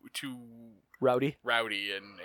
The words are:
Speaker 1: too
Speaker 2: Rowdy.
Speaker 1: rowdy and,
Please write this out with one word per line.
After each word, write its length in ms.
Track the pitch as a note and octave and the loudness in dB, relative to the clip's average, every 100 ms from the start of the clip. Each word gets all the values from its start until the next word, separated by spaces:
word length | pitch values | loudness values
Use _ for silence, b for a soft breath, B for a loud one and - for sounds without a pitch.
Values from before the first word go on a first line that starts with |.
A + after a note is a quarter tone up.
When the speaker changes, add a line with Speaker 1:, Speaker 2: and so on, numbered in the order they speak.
| C3 | -12
Speaker 1:
too 260 | - C#3 B2 A#2+ A#2 A#2 G#2 _ - | -10 -8 -10 -14 -18 -20 -20 _ 2
Speaker 2:
Rowdy. 380 | C3+ B2 C#3 - | 4 4 2 -2
Speaker 1:
rowdy 480 | A#2+ A#2 A2+ G2+ G2+ | 2 2 2 -2 -4
and, 260 | G2 G2+ G2 | -6 -8 -14